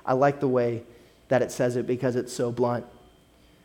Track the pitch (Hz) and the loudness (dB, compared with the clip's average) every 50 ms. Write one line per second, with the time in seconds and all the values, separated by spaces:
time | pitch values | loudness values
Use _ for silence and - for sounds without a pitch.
0 | - - 131 127 139 143 139 - 147 131 127 123 120 120 117 107 - - - - | -2 0 2 2 2 2 0 0 0 0 2 2 2 0 -2 -4 -8 -12 -20 -20
1 | - - - - - - 135 123 120 - - - 127 123 120 127 110 127 127 120 | -20 -20 -20 -20 -2 0 2 2 2 0 0 0 0 0 0 -2 -2 -2 -2 -2
2 | 135 127 120 123 - - - - 127 120 120 120 123 120 120 117 - - - - | -2 -2 -2 -2 -4 -4 -4 -4 -4 -2 0 0 0 0 0 -2 -6 -10 -16 -20
3 | - - - _ _ _ _ _ _ _ _ _ | -20 -20 -20 _ _ _ _ _ _ _ _ _